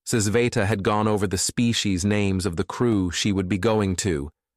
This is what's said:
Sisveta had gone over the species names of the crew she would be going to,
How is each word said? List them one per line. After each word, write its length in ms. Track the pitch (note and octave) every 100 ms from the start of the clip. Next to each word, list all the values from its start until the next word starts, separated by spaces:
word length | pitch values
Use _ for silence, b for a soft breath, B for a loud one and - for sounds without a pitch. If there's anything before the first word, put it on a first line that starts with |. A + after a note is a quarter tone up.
| -
Sisveta 580 | A#2+ G#2 A2 A#2+ A#2+
had 180 | G2 A2
gone 240 | G2 G#2+ G#2+
over 200 | G#2+ G2
the 100 | F2+
species 640 | - - A#2+ A2+ G#2 F#2
names 440 | G#2 G#2 G2+ F#2+ F#2
of 100 | E2+
the 80 |
crew 460 | F#2+ - B2 G#2 F2+
she 200 | - A2
would 180 | G2 F#2
be 100 | G2+
going 360 | A2 A2 G2 F2+
to, 340 | G#2 D2+ C#2+ - _